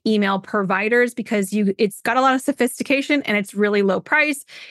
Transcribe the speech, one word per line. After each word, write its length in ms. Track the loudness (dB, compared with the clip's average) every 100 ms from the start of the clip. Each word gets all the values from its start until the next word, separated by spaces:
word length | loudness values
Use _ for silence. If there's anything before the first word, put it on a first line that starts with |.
| 0
email 320 | 2 2 -2
providers 760 | -2 -2 0 0 2 2 2
because 380 | -2 -2 -2 0
you, 220 | 0 0 0
it's 220 | -2 0
got 160 | -2 2
a 40 |
lot 140 | 2
of 60 | 2
sophistication 840 | -2 0 -2 -2 -2 -2 0 -2
and 140 | 0 -2
it's 180 | -2
really 280 | -2 0 2
low 180 | 2 0
price. 440 | 0 0 0 -2 -10 -20 -20